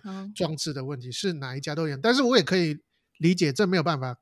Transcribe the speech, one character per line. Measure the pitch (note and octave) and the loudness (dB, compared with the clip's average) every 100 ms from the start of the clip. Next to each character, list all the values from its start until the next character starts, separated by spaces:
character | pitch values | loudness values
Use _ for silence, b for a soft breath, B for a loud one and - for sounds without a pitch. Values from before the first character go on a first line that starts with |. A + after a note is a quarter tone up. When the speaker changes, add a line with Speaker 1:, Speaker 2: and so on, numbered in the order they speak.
| G#3 | -10
Speaker 1:
嗯。 | F#3+ G3 | -12 -12
Speaker 2:
装 | G#3 E3 D#3 | -4 -4 -2
置 | D#3+ | -6
的 | C#3 C3 | -6 -8
问 | C#3 | -8
题， | B2+ | -10
是 | - G3 | -4 -4
哪 | D#3+ C3+ C3+ | -4 -6 -8
一 | |
家 | D3 D3+ | -6 -2
都 | D#3+ | -2
一 | |
样。 | C#3 | 2
但 | G3+ B3+ | 2 4
是 | |
我 | B3 B3 | 4 4
也 | |
可 | D3 F3+ | 4 2
以 | E3 D3+ _ _ _ _ | 0 -4 _ _ _ _
理 | E3 F#3 | 2 4
解 | D#3 | 2
这 | C3 G3 | 2 2
没 | F#3 | 2
有 | |
办 | D#3 C#3+ | 2 -2
法 | B2+ A#2+ | -4 -8